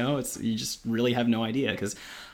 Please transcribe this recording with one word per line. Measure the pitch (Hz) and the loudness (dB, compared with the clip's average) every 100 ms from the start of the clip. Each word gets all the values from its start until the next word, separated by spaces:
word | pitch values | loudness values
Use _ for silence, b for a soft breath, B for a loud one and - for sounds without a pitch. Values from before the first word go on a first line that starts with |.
know, | 127 143 | 2 0
it's, | 123 - | -2 -2
you | 113 110 | 0 0
just | 123 - | -2 -4
really | 117 113 123 | -2 2 4
have | 120 120 | 4 4
no | 113 | 4
idea. | 113 131 117 104 | 2 0 0 0
'Cause | 101 - B B B | -4 -6 B B B